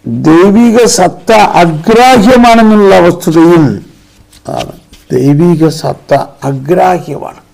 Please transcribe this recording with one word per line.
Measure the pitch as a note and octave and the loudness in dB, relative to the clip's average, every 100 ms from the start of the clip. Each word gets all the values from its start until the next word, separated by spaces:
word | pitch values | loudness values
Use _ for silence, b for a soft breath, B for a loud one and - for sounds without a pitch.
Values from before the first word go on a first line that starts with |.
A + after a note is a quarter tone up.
ദൈവിക | - A#2 C#3+ D#3+ G3 G3+ A#3+ A3 A3+ - | -8 -4 0 2 2 2 2 2 0 0
സത്ത | F3+ - - A3 G3 E3 | -4 -4 -2 0 0 0
അഗ്രാഹ്യമാണെന്നുള്ള | F3 D3+ F#3+ A#3 B3+ B3+ G3 B3 A#3+ A3+ A3 G#3+ G3 F#3 | -2 -2 -2 2 2 2 2 4 4 4 2 2 2 2
വസ്തുതയും | F3 F3 - E3 E3 E3+ C#3 G2 - _ _ _ _ - - - | 0 -2 -2 2 2 2 0 -4 -12 _ _ _ _ -20 -12 -12
ആണ്. | - - _ - _ | -12 -16 _ -20 _
ദൈവിക | - C3+ C#3+ F3 E3+ D#3+ D3 | -4 0 0 0 0 -2 -4
സത്ത | - - - C#3 - - C#3 | -10 -10 -4 -4 -4 -10 -10
അഗ്രാഹ്യമാണ്. | C#3 C3+ F3+ - F3 - C#3 - - _ | -8 -4 -2 0 -2 -8 -14 -14 -18 _